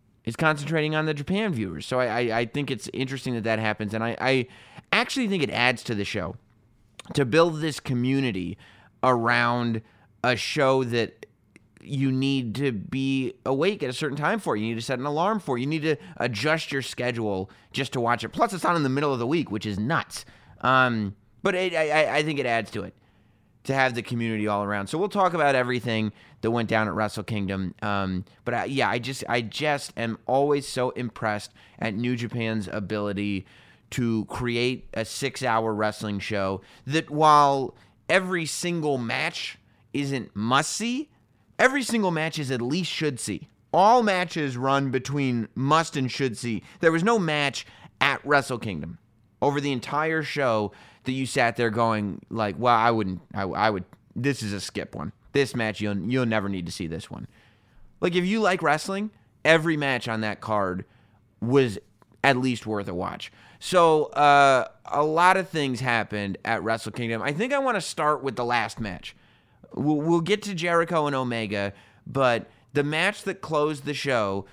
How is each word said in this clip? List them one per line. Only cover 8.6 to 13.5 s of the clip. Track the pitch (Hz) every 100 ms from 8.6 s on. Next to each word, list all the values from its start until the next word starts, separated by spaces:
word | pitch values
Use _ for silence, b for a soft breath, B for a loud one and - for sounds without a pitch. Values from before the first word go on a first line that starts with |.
| B B B _
around | 127 123 117 120 120 120 117 110 b b b _
a | 123 120
show | - 151 135 135
that | 123 117 110 - - _ _ - _ _
you | - 139 135
need | 131 139 135 120 104
to | 143
be | 110 87 135 135 135 131 -
awake | -